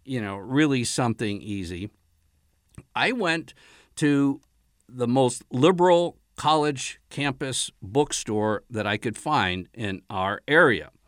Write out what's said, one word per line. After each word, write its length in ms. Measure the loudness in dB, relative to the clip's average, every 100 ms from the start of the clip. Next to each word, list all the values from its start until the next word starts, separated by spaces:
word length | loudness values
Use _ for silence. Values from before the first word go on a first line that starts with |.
you 160 | -8 -6
know, 160 | -4 -8
really 480 | -2 2 2 2
something 580 | -2 0 -2 0 -4 -4
easy? 480 | -6 -8 -6 -8 -12 _ _ _ _ _ _ _ _ -20 _
I 160 | -2 -2
went 420 | 0 -2 -2 -6 -20 -20 -20 _ -2
to 440 | 2 4 2 -2 _ _ _ _ _
the 200 | -4 0
most 340 | 2 2 0 -8
liberal 640 | 2 4 6 6 4 2 -6 _ -4
college 640 | 0 2 2 -4 -10 -12 _
campus 580 | -4 -4 -4 -6 -6 -6 _
bookstore 800 | -4 0 0 -2 -2 0 0 -2 -4
that 160 | -4 -2
I 100 | -2
could 220 | -4 -6
find 500 | -2 0 0 -2 -8
in 280 | -8 -8 -8 -8
our 320 | -4 -2 -4 2
area. 440 | 6 6 4 -4 _